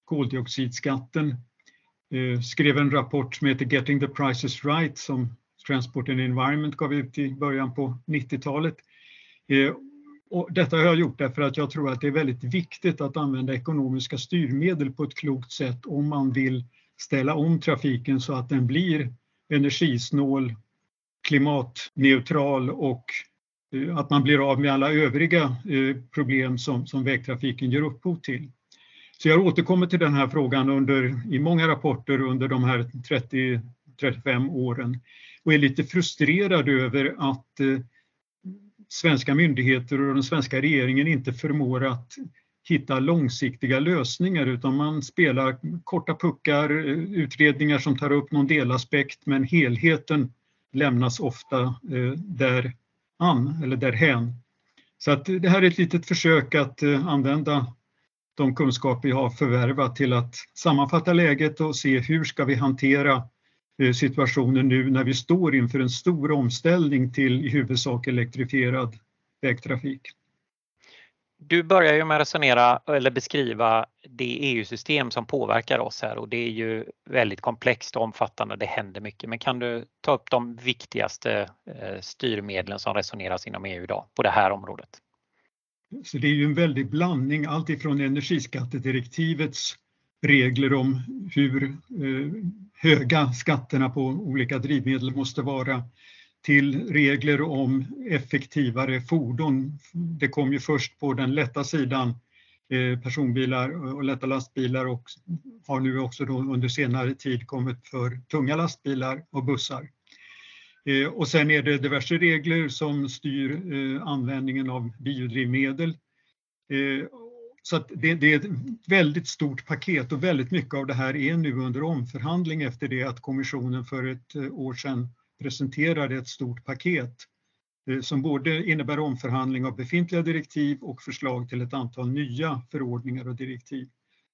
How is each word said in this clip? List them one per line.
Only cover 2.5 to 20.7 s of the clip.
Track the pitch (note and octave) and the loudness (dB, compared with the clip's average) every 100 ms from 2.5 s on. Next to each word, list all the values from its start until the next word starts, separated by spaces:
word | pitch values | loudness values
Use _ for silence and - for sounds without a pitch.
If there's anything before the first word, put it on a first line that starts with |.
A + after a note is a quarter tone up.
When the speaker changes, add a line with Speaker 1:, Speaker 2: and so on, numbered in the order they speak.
| - D3 C#3 | 2 4 4
Speaker 1:
en | C#3+ | 2
rapport | C#3+ B2+ C#3+ B2+ | 2 0 -2 -4
som | - C#3 | -2 0
heter | C3 B2+ | 0 2
Getting | C#3 B2 C#3+ | 0 2 0
the | C#3 | 0
Prices | - C#3 B2+ C3 - | -2 -2 0 -4 -4
Right | D3 D#3 D#3+ C3+ | -2 0 0 -4
som | - C3 A#2+ - _ _ - | -6 -4 -4 -6 _ _ -4
Transport | C3+ B2 C3+ C3 | -4 -2 -6 -2
and | B2+ | -2
Environment | B2+ B2+ C3 D3+ D3+ C#3 | 0 0 0 0 -2 -4
gav | C#3+ | -2
ut | C#3+ C3 - | -2 -4 -4
i | C#3 | -4
början | C3+ C#3+ C3+ C3 | -2 -2 -2 -4
på | B2 C3+ B2 - | -4 -4 -6 -6
nittiotalet. | D3+ B2 C3+ C#3+ C#3+ E3 D#3+ _ _ - - _ _ - | -6 -4 -6 -4 -2 -4 -6 _ _ -20 -20 _ _ 2
Eh, | C#3 C#3 - - - - - _ | 4 4 0 -12 -20 -20 -20 _
och | F3 F3 | -4 -2
detta | F3 C#3 E3 | 2 2 4
har | |
jag | E3+ E3 | 6 6
gjort | D3+ - | 2 0
därför | C3+ B2+ | -4 0
att | C#3 C#3 | -2 -2
jag | C#3 | -4
tror | D#3 C#3+ | -2 -4
att | B2+ | -2
det | C#3+ | -2
är | |
väldigt | D3 C#3 B2 | 0 -2 -4
viktigt | B2 F#3 F3 - F3+ - | -4 -4 -4 -4 -2 -2
att | C#3 D#3 | -4 -4
använda | C#3+ C3 C3 | -2 -2 -2
ekonomiska | C3 C#3+ D3+ C3 C3 - C3 | -4 -2 -2 -2 -2 -4 -8
styrmedel | - F3 C#3 C#3 F3 E3 C3+ | -2 -2 0 0 0 0 -4
på | C3 | -4
ett | C#3 | -6
klokt | - D3 C3 B2 | -4 -4 -4 -6
sätt | - C3 B2 - | -6 -6 -6 -6
om | D3 D3 | -2 -2
man | D3 C3+ | 0 0
vill | B2+ C3 B2+ B2 _ _ - | 0 0 -2 -6 _ _ -20
ställa | - C3+ C3 | -4 0 0
om | D#3 D#3+ E3 | 0 2 2
trafiken | D#3+ C3 C#3+ B2 C3 C3+ | 2 0 0 -2 0 -2
så | B2+ | 0
att | C3 B2 | -4 -2
den | C#3 A#2+ | 0 2
blir | D3 F#3 D#3 A#2+ B2 _ _ _ | 2 0 0 -4 -8 _ _ _
energisnål, | D3 C#3 C3 E3 A#2+ - C#3+ C#3 C3+ B2+ G#2+ _ | 0 2 2 0 0 0 0 2 0 -2 -6 _